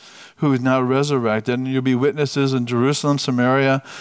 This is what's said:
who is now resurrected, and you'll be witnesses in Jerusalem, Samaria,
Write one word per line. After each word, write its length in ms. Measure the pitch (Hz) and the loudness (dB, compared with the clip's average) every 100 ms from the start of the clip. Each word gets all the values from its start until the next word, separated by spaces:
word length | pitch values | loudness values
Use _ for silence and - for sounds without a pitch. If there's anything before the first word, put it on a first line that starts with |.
| - - - - | -20 -20 -20 -2
who 160 | 151 | 0
is 60 | 131 | 2
now 220 | 131 131 | 2 0
resurrected, 800 | 127 135 143 139 113 110 110 123 | 2 0 0 0 0 0 -2 -4
and 80 | 131 | -2
you'll 140 | 131 | -2
be 140 | 131 123 | 0 0
witnesses 580 | 143 143 143 143 139 | 0 0 -2 0 0
in 120 | 131 120 | 0 -2
Jerusalem, 540 | 120 131 147 147 143 | 0 0 0 -2 -2
Samaria, 640 | - 123 123 131 135 135 - - | -2 0 2 2 2 0 -4 -16